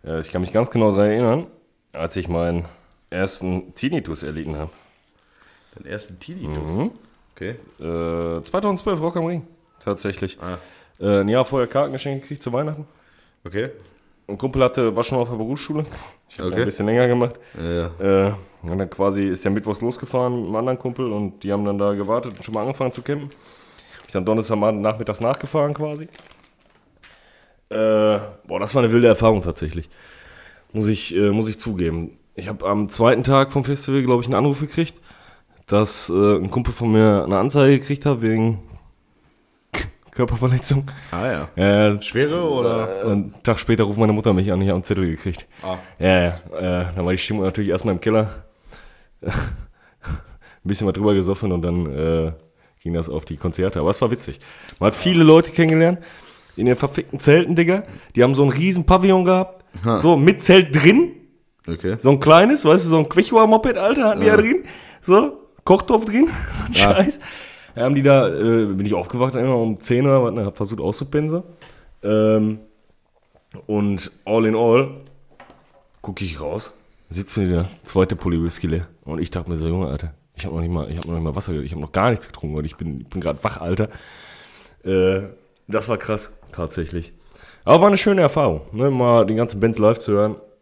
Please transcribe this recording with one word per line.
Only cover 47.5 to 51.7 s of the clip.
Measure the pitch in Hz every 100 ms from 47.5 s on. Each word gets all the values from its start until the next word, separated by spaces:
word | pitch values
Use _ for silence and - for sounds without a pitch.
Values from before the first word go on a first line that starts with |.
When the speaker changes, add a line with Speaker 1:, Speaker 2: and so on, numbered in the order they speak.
| 101 98
Speaker 1:
erstmal | 90 110 90
im |
Keller. | 110 110 107 - - _ - - - _ _ _
<laughs> | - - - - - _ _ _
Ein | - 71 - - - _ 90
bisschen | 104 104
was |
drüber | 92 104
gesoffen | 98 92 98 104
und | 90
dann, | 85